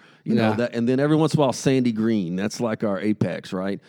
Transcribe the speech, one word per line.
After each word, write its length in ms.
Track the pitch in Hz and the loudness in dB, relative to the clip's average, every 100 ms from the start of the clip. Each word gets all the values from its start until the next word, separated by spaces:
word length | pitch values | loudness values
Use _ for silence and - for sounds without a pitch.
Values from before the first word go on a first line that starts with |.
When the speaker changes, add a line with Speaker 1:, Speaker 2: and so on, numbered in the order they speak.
| - _ | -20 _
Speaker 1:
You 120 | - 113 | -2 2
know 140 | 110 | 2
Speaker 2:
Yeah. 60 | 107 | 2
Speaker 1:
that, 180 | 120 117 | -2 -2
and 120 | 117 | 0
then 120 | 131 | 0
every 160 | 147 156 | 2 2
once 180 | 156 | 2
in 60 | 151 | 4
a 20 | |
while, 120 | 139 | 2
sandy 380 | - 143 131 123 | 2 0 2 2
green. 440 | 107 110 110 82 90 | 0 0 0 0 -4
That's 240 | 101 - | -4 -4
like 220 | 120 110 | -4 -2
our 160 | 110 95 | -4 -2
apex, 520 | 104 104 95 82 - | -2 0 -2 -4 -8
right? 280 | 95 95 101 | -6 -6 -8